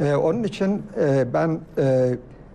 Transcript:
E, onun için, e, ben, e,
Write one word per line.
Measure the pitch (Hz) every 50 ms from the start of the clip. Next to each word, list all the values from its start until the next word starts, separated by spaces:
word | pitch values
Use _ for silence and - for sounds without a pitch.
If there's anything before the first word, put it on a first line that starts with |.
E, | 151 143 143
onun | 139 - 160 185 240 220
için, | - - - 190 196 208 190 - - - 226
e, | 170 143 135 135 127 120 139
ben, | 151 160 165 160 160 - - -
e, | - 139 135 131 127 127 123 123 120 - - - - - -